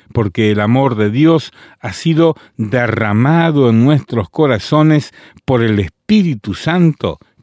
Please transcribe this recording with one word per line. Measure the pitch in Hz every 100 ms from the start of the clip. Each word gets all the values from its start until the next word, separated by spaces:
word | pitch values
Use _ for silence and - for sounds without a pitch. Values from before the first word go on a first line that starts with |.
| _
porque | 123 104 98 107
el | 104
amor | 104 123 135
de | 110 104
Dios | 117 160 160 - - - _
ha | -
sido | - 165 160 165 156 - -
derramado | 107 123 117 104 107 104 131 165 165 147 123
en | 113
nuestros | 127 147 - 117 98
corazones | - 151 110 - 151 156 151 - - - -
por | - 123
el | 113 104
Espíritu | 95 - - 214 175 117 -
Santo | 98 - 175 170 143 92 76 _ _